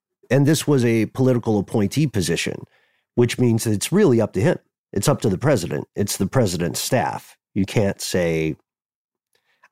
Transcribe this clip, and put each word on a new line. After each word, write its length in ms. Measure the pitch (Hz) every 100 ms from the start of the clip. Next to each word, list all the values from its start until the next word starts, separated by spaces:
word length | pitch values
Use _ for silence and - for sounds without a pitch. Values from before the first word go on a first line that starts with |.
| _ _ -
And 160 | 131 143
this 200 | 160 -
was 180 | 139
a 220 | 117 113 104
political 520 | - 127 123 117 104
appointee 500 | 90 117 101 - 156
position, 560 | 101 85 80 - - - _ _ _ _
which 240 | - 123 -
means 260 | 123 113
that 80 | 113
it's 200 | 104 -
really 280 | 185 196 113
up 120 | 104
to 80 | 95
him. 180 | 135 - _ _ _
It's 160 | 98 123
up 120 | 139
to 60 | 113
the 100 | 92
president. 500 | 143 123 82 69 -
It's 220 | - 101 -
the 100 | 95
president's 540 | 131 107 87 85 -
staff. 580 | - 127 71 53 - _ _
You 100 | 101
can't 360 | 95 120 98 -
say, 560 | - 95 85 80 80 71 _ _ _ _ _ _ _ _ _ _ _